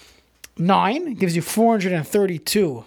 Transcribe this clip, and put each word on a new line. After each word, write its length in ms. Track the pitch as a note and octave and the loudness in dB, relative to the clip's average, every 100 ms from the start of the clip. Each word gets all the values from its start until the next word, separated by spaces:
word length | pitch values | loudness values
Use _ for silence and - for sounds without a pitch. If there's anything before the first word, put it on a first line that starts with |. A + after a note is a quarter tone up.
| - _ _ _ - - | -20 _ _ _ -18 -4
nine 580 | F3 F3+ F#3 C#4+ E4+ | 2 2 2 -2 -6
gives 200 | G3 F#3 | -2 -2
you 60 | E3 | -2
four 320 | - G#3+ A3+ | -4 2 2
hundred 180 | A3+ F#3 | 2 0
and 160 | F3 C3+ | -2 0
thirty-two 800 | G#3 F#3+ D#3+ - G#3 F3 A#2+ | 0 0 -2 -2 0 0 -2